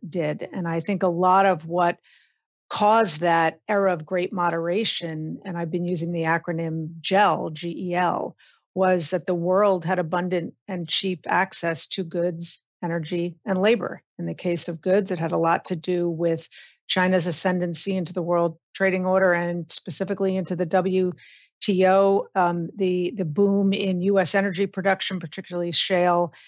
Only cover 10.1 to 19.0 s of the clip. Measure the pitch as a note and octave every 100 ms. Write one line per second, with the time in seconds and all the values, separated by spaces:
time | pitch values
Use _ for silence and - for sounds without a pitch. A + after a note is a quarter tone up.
10.1 | F3 F3+ F3+ E3 - - F#3 E3 - G3
11.1 | F3+ - F3 F#3+ - E3+ D#3+ - - E3+
12.1 | F3 F3 E3 E3+ - - _ E3+ E3+ D#3
13.1 | F3 F3 E3+ - F#3 G3+ A#3 - - _
14.1 | - E3+ D#3+ F3+ E3+ - D#3+ F#3 G3 F#3+
15.1 | F3 E3 E3+ E3 - - F3 E3+ F3+ F3
16.1 | D#3+ E3+ D#3+ - - - _ - F#3+ F#3
17.1 | F#3 E3+ D#3 F#3+ F#3 F3 E3 G3 F#3+ E3
18.1 | F3+ E3+ F3 E3+ E3 _ - F#3+ F#3